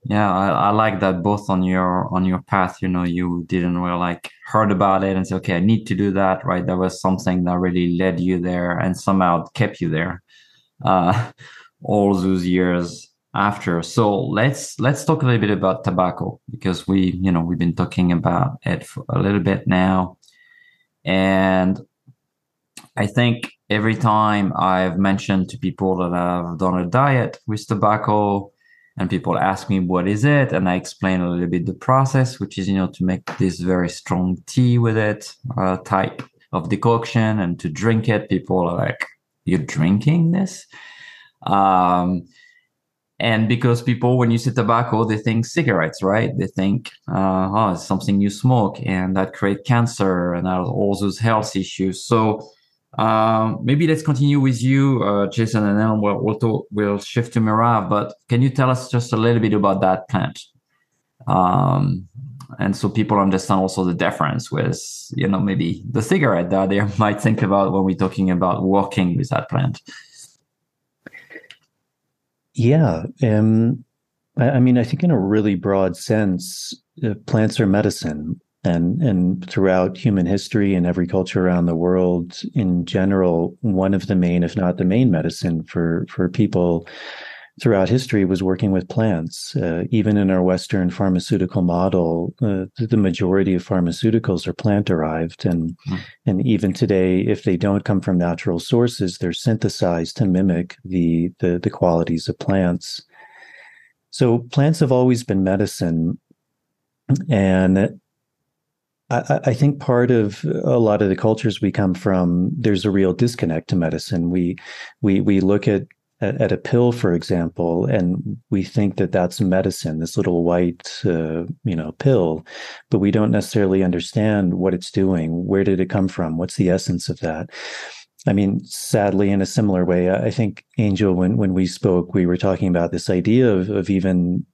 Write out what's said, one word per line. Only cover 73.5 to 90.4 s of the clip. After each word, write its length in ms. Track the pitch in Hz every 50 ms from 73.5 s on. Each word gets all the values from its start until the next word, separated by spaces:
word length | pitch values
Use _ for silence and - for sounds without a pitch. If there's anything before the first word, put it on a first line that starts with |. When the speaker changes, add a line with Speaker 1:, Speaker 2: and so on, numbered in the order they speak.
| 110 110 113 117 - - - _ _ _ _ _ _ _ _ _ _ -
Speaker 2:
I, 120 | 123 127
I 100 | 139 127
mean, 180 | 123 127 123 123
I 60 | 113
think 200 | 117 - 139 175
in 60 | 180
a 80 | 156 107
really 360 | 92 98 104 107 104 107 98
broad 400 | 87 - 98 98 98 95 92 87
sense, 760 | - - - 113 107 107 98 90 85 - - - - - - - _ _ _ _ - 147
uh, 100 | 110 101 - -
plants 340 | - - 110 110 107 - -
are 60 | 113
medicine. 760 | 95 95 101 - 104 87 - - 82 76 76 76 82 - - _ _ _ _ -
And, 360 | 87 85 82 82 87 110 156
and 480 | 165 120 98 90 90 90 92 92 - -
throughout 480 | - 107 95 95 92 92 90 92 92
human 300 | - - 117 101 95 90
history 480 | 87 98 98 - - - 110 101 98 98
and 100 | 90 87
every 220 | 90 87 92 90
culture 400 | 85 92 95 92 - - 98 92
around 200 | 92 87 87 87
the 100 | 87 85
world 640 | 82 85 90 90 92 92 90 90 87 87 87 - - - - -
in 300 | 127 104 92 90 87 85
general, 720 | - - 98 92 98 98 95 92 90 85 85 85 90 - _
one 340 | - 110 95 95 95 95 98
of 140 | 92 90 -
the 80 | 98
main, 260 | 92 90 87 87 87
if 140 | 87 85 -
not 200 | 104 90 90 90
the 80 | - 95
main 260 | 90 95 117 131 120
medicine 520 | 90 78 78 82 82 - - 90 82 80
for, 420 | 80 - - 87 85 82 82 87 - -
for 180 | - - 92 90
people 580 | 90 - 107 98 - 90 87 87 85 82 80 - - - - - - - - - - - - _ _ -
throughout 260 | - 123 107 95 95 87
history 360 | 117 127 127 - - 104 98
was 180 | 90 95 90
working 300 | 95 92 92 90 107 101
with 160 | 95 92 90 -
plants. 680 | - - 110 110 92 82 82 82 - - - - -
Uh, 280 | 139 104 85 82 85 90 -
even 260 | 117 110 95 107 104
in 140 | 104 98 95
our 120 | 95 92